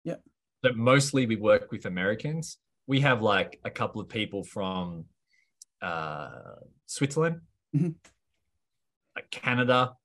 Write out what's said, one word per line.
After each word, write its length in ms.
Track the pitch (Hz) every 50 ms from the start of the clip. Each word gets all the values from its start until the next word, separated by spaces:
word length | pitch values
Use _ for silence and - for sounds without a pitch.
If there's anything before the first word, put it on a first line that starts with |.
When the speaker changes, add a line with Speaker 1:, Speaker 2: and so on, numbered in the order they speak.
| _
Speaker 1:
Yeah. 120 | 160 - - _ _ _ _ _ _ _ _ -
Speaker 2:
So 80 | 127 120
mostly 520 | 110 113 123 131 143 139 139 - 135 127
we 100 | 110 113
work 340 | 101 104 107 107 101 - -
with 140 | 120 98 -
Americans, 720 | 104 90 90 92 98 107 107 - 147 156 165 160 - - _ _ _ _ _ _
we 120 | - 135 135
have, 200 | 143 143 127 110
like, 380 | 110 107 101 95 87 - - - _
a 60 | 104
couple 320 | - - 117 104 - 110
of 80 | 98 -
people 340 | - 113 107 101 - 101 90
from, 640 | - - 107 98 95 95 92 90 87 85 82 82 - _ _ _ _ _ _ _ _ _ _ - _ _ _
uh, 760 | - 90 85 82 78 78 76 73 71 60 58 60 - - - - - - _ _ _
Switzerland, 560 | - - - 143 139 - 160 160 165 165 165 - _ _ _ _ _ -
Speaker 1:
Mm-hmm. 160 | 143 180 170 160 _ _ - _ _ _ _ _ _ _ _ _ _ _ _ _ _ _ _ _ _ _ _ _
Speaker 2:
like, 160 | - - _
Canada. 600 | - - - 127 123 123 123 123 127 127 127 123 - _ _